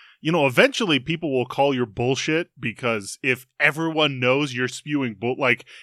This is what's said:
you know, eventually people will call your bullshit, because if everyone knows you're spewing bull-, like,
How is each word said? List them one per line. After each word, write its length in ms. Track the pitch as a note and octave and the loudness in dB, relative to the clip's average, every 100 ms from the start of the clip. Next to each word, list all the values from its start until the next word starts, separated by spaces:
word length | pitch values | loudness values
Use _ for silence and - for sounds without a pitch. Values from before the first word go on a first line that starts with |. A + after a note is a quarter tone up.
| - _ | -20 _
you 100 | D3 | -2
know, 160 | E3+ C#3 | 2 2
eventually 500 | B2 B3+ - A3 C#3+ | 4 2 2 0 0
people 320 | B2+ E3 E3 | 0 -4 -2
will 140 | C3 A#2+ | -2 -2
call 300 | - C#3+ C3 | 0 0 2
your 100 | A#2+ | -2
bullshit, 640 | G2+ B2 C3+ - D#3 F3 _ | -2 -2 0 0 -2 -2 _
because 600 | A#2+ G#2 B2 A2 G2 - | -8 -4 -2 -2 -6 -4
if 240 | C#3 B2+ - _ | -2 -2 -4 _
everyone 600 | D3 D3+ E3 D#3 D3+ C3+ | 0 2 -2 2 0 2
knows 340 | B2 C3+ D3 B2 | 2 2 0 -2
you're 120 | B2+ | -4
spewing 440 | - - D3 C3 | -6 -6 -2 -2
bull-, 220 | G2 A#2 C3 | -4 -4 0
like, 280 | B2+ A#2+ - - | 2 0 -2 -20